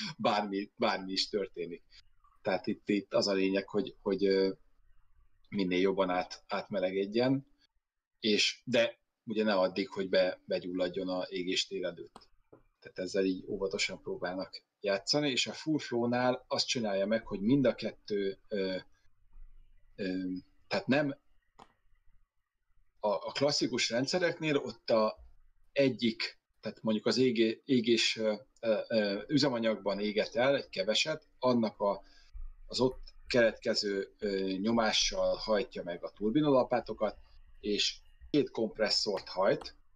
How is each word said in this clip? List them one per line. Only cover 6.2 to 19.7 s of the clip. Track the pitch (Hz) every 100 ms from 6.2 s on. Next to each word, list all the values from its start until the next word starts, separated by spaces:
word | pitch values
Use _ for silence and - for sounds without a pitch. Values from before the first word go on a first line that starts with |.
| - - -
átmelegedjen, | 101 - 101 92 95 101 113 131 135 - _ _ _ _ _ _ _
és, | 110 101 - -
de | - 117 117 - _ _
ugye | 117 107
ne | 107
addig, | 95 92 95 95
hogy | 101 92
be-, | 95 92 -
begyulladjon | - 92 90 92 90 95 92
a | 92 -
égéstér | 95 90 90 - 95
előtt. | 90 82 82 - - _ _ - _ _
Tehát | - -
ezzel | 90 98
így | 95 92 -
óvatosan | 98 95 104 - 92
próbálnak | 104 92 90 95 - - - _
játszani, | 98 98 - 147 147
és | 120 110
a |
full | - 160 143
flow-nál | - 120 120 123 127 127 -
azt | 131 -
csinálja | 123 107 98
meg, | 101 110 -
hogy | 98
mind | 104 143
a | 120
kettő, | - 107 - - 101 98 - -
ö, | 101 95 92 - _ - _ - - - - -